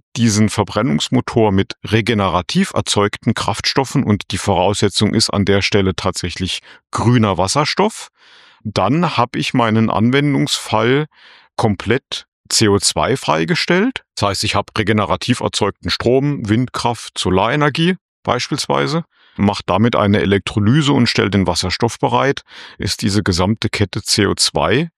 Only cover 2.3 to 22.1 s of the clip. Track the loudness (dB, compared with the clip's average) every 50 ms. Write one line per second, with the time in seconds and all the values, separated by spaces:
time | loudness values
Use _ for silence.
2.3 | 0 -2 -2 0 0 0 0 0 -2 -4 -2 -2 0 0 0 0 -2 -2 -2 -2
3.3 | -2 -2 -2 -4 -4 -4 -4 -2 0 -2 -2 0 0 0 0 0 0 -2 -2 -4
4.3 | -6 -4 -2 0 2 2 2 0 0 0 0 0 0 0 0 2 2 0 0 0
5.3 | 0 0 2 2 2 2 2 0 0 2 2 0 -2 -2 -2 -4 -4 -4 -6 -8
6.3 | -6 -6 -6 -6 -6 -8 -10 -14 -20 -20 _ _ -4 -2 2 4 4 4 4 2
7.3 | 2 0 0 0 0 0 -2 0 0 0 0 0 -2 -6 -16 -18 _ _ _ -20
8.3 | -20 -20 -20 -20 -18 _ -10 -6 -2 0 0 2 2 2 0 0 0 0 -2 -2
9.3 | -2 -4 -4 -2 0 2 2 4 4 2 2 2 2 2 2 2 2 2 0 0
10.3 | 0 0 -2 -2 -4 -6 -4 -2 0 0 2 2 2 0 -2 -4 _ _ -20 -20
11.3 | -20 -20 _ _ _ -2 0 0 0 0 0 0 0 0 -2 -6 -12 -12 -12 _
12.3 | _ _ _ -4 0 2 4 4 4 2 2 0 0 0 0 0 0 -2 0 -2
13.3 | 0 0 0 -2 -2 -2 0 0 2 2 2 0 -2 -6 -12 _ -6 -2 -2 -2
14.3 | -2 -2 -2 -2 -2 -2 -2 -2 -4 -4 0 0 2 2 2 0 -2 -2 -2 -2
15.3 | -2 -2 -2 -4 -2 -2 -2 -2 -4 _ -6 -6 -4 -2 2 2 2 2 2 0
16.3 | -2 -2 -2 0 0 0 0 -2 -4 -4 -2 -2 -2 -4 -8 -12 -8 -4 -2 0
17.3 | 2 2 2 2 2 0 0 0 0 0 0 0 0 -2 _ _ _ _ -4 -2
18.3 | -2 -2 -2 -4 -6 -4 -2 0 0 0 0 -2 -2 -4 -6 _ _ _ _ _
19.3 | _ 0 0 0 0 0 -2 0 2 2 2 2 2 2 2 4 4 2 2 2
20.3 | 2 0 0 -2 -2 0 2 2 2 2 2 2 2 2 2 2 2 0 0 2
21.3 | 2 0 0 0 0 -2 -2 -4 -4 -2 -2 -2 -2 -2 -4 -2